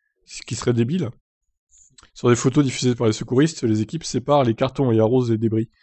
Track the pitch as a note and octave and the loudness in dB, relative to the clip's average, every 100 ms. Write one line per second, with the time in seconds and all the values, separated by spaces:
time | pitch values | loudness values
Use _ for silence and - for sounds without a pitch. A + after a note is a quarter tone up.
0 | _ _ _ - - A2 B2 A#2+ A#2+ F#3 | _ _ _ -18 -12 -6 -2 0 0 -2
1 | C3 - _ _ _ _ _ _ _ _ | -6 -10 _ _ _ _ _ _ _ _
2 | - - B2 A#2+ C3+ D3 C#3 - B2+ A#2+ | -20 -2 2 2 2 2 0 0 -2 0
3 | A#2 G#2+ A2+ B2+ D#3+ E3 A#2 G#2+ A2 E3 | 0 -2 -2 0 0 0 -2 0 -2 -6
4 | - B2+ B2 D3 B2 A2+ C3 - C3 A2+ | -6 -6 0 2 2 0 -2 0 0 2
5 | A2 B2+ B2 A2 A2+ A2 A2+ _ | 4 2 0 0 0 -2 -4 _